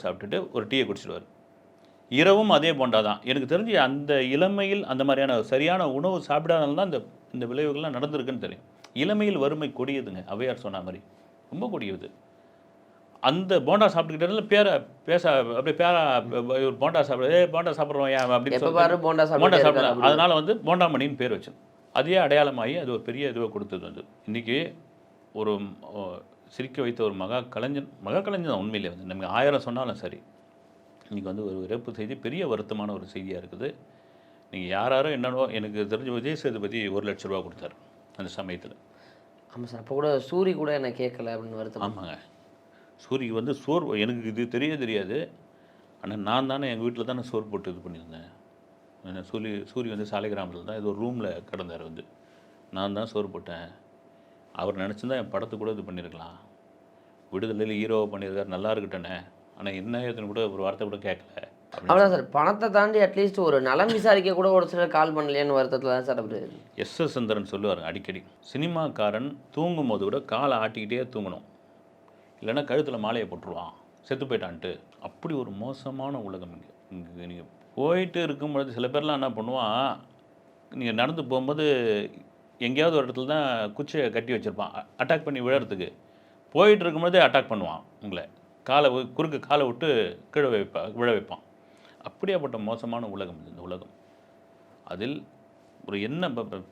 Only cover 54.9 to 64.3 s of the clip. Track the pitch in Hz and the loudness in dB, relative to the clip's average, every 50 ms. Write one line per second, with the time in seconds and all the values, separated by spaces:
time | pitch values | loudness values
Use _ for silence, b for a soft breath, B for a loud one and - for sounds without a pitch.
54.9 | 104 104 - 123 131 127 107 - - 98 107 107 113 107 107 110 110 101 92 95 | -6 -6 -6 -4 -4 -4 -4 -4 -6 -6 -6 -6 -8 -6 -4 -4 -6 -6 -8 -10
55.9 | 92 90 87 85 85 85 85 85 85 82 - - _ _ _ _ _ _ _ _ | -10 -10 -10 -12 -14 -16 -16 -18 -20 -20 -20 -20 _ _ _ _ _ _ _ _
56.9 | b b b b b _ _ _ 90 95 110 113 107 104 110 110 107 104 110 110 | b b b b b _ _ _ -6 -4 -4 -2 -2 -2 -2 -2 -2 -2 0 0
57.9 | 113 110 107 104 104 98 101 95 95 98 98 98 92 92 101 107 110 110 101 90 | 2 2 0 0 -4 -6 -8 -6 -4 -4 -4 -4 -4 -4 -2 -2 -2 -2 -4 -6
58.9 | 95 92 85 95 92 87 - - - _ _ _ _ - 101 98 95 95 92 113 | -8 -8 -8 -10 -10 -12 -12 -16 -20 _ _ _ _ -10 -8 -8 -8 -8 -6 -6
59.9 | 120 120 123 123 113 110 107 101 101 113 113 104 95 95 98 95 98 - - 101 | -6 -4 -4 -6 -6 -8 -8 -6 -4 -2 -2 -2 -2 -2 -4 -4 -4 -4 -6 -6
60.9 | 101 98 101 101 92 - - - - - - - - - - - - - - - | -6 -6 -6 -6 -6 -6 -10 -16 -16 -16 -16 -16 -18 -20 -20 -18 -16 -4 2 4
61.9 | 165 190 202 196 185 151 123 - - 143 151 180 208 208 226 220 190 202 202 208 | 6 8 8 8 6 2 0 0 2 4 4 4 4 2 2 4 4 6 6 6
62.9 | 214 214 202 185 190 190 202 196 190 202 180 160 139 135 131 127 131 156 196 226 | 6 6 4 4 4 2 2 2 2 2 4 4 4 4 4 4 4 4 4 4
63.9 | 226 214 185 226 202 196 175 190 | 2 4 6 6 6 6 6 4